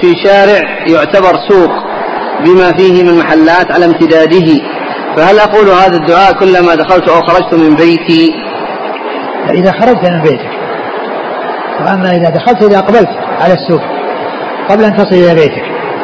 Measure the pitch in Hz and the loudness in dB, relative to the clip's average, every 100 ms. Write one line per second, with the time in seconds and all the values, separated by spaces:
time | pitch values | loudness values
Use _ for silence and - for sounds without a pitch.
0 | 180 170 - 202 196 202 151 - - 165 | 0 0 2 4 4 2 -2 -6 -2 0
1 | 147 202 185 160 - 196 165 - - - | 2 2 2 0 2 2 2 -2 -8 -8
2 | - - - - 156 185 185 175 190 180 | -8 -8 -8 -2 2 4 2 2 2 2
3 | 175 170 151 160 156 175 175 170 170 160 | 2 2 2 2 2 2 0 0 0 2
4 | 160 160 160 180 160 143 - - - - | 2 2 4 2 2 0 -2 -10 -8 -10
5 | - - 170 214 208 208 202 180 190 175 | -6 0 2 4 4 2 4 4 2 2
6 | 151 170 196 170 190 185 175 160 151 180 | 0 2 2 2 2 2 2 0 2 0
7 | 175 170 170 180 170 165 156 151 165 165 | 2 0 2 0 0 0 2 4 2 2
8 | - 165 165 151 - - - - - - | 0 2 2 0 -8 -10 -8 -10 -10 -10
9 | - - - - - - 185 170 226 208 | -10 -10 -10 -8 -4 0 0 0 0 2
10 | 180 170 151 123 - - - - - - | 0 0 0 -2 -6 -10 -10 -10 -8 -10
11 | - - - - - - - - 165 196 | -8 -8 -8 -8 -8 -8 -8 -4 -2 -2
12 | 185 175 170 160 240 240 214 196 190 226 | 0 0 0 0 -2 2 2 2 2 2
13 | 185 - - - 170 175 - 160 - - | 2 -2 -8 -4 0 0 0 -4 -2 -8
14 | - - - - - - - 208 214 190 | -8 -8 -8 -10 -10 -10 -2 0 2 2
15 | 202 185 170 165 147 - - - - - | 0 2 4 4 2 -2 -8 -8 -8 -8